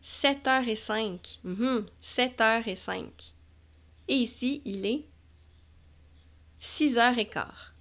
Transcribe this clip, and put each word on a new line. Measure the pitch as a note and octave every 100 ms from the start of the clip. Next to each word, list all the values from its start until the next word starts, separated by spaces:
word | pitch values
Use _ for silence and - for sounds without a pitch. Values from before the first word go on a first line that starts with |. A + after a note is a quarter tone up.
sept | - - C#4+ C#4 C4+
heures | C4 B3
et | A3
cinq. | - A3 A3 F3+ - -
Mhm, | F3 F#3 B3 B3+ - -
sept | - - B3 B3+
heures | A3+ A3+ A3+
et | F3+
cinq. | - F#3 - - - - - - - - - - -
Et |
ici, | C#4 A#3 - B3 C#4
il | - G3 G3
est | C4 - - - - - - - - - - - - - - - -
six | - - D4+ A#3+
heures | A#3+ A#3+
et | G#3
quart. | - - - - -